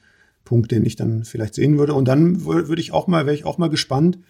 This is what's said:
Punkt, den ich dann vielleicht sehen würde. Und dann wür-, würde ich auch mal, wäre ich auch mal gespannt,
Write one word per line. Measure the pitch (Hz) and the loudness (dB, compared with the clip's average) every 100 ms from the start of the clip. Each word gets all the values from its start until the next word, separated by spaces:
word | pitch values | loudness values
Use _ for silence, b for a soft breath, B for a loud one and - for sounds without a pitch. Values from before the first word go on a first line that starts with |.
| b b b b | b b b b
Punkt, | - 117 110 | -2 0 2
den | 113 | 0
ich | 110 - | 0 -2
dann | 113 113 | -4 -4
vielleicht | 113 117 107 | -6 -8 -6
sehen | - 139 147 | 0 2 2
würde. | 147 | 2
Und | 135 127 | 2 2
dann | 139 170 175 | 4 4 2
wür-, | 151 165 151 | -2 -2 -2
würde | 165 | -4
ich | - | -2
auch | 160 185 | -2 0
mal, | 170 143 | 0 0
wäre | 147 | -2
ich | |
auch | 156 170 | -4 -2
mal | 165 | -2
gespannt, | 147 - 135 170 175 | -2 -2 0 0 0